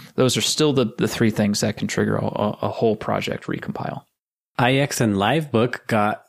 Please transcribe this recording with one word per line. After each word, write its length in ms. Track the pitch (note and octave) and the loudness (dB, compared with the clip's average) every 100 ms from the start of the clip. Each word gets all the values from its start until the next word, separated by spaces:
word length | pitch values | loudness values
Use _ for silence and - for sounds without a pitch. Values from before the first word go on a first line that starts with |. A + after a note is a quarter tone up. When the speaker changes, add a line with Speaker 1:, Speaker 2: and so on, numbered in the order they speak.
| - | -6
Speaker 1:
Those 220 | - B2+ - | 0 2 2
are 40 | |
still 320 | - - D3+ | 0 2 2
the, 220 | C3+ A#2 - | 2 0 0
the 100 | A2+ | -2
three 240 | - A2+ | 2 2
things 300 | G#2+ G#2 G#2 | 2 0 0
that 160 | A2 - | -2 -2
can 100 | A2 | -4
trigger 260 | - G#2+ | 0 0
a, 120 | G#2 G#2+ | 0 -2
a, 320 | - G#2+ - | -2 -4 -2
a 60 | G#2+ | -4
whole 260 | - A2+ | 0 0
project 520 | G#2 - G#2 G#2 G#2 - | 0 -2 -2 -2 -8 -6
recompile. 580 | - - - - - - _ _ _ _ - | -8 -6 -8 -8 -10 -14 _ _ _ _ 0
Speaker 2:
I 180 | B2 | 2
X 260 | C3+ C#3 - | 2 0 0
and 160 | A#2 G2 | 0 2
Livebook 720 | G#2 D#3 D3 A2+ B2 - - | 2 0 0 0 0 -2 -2
got 340 | A2 G#2 G#2 | 0 0 -2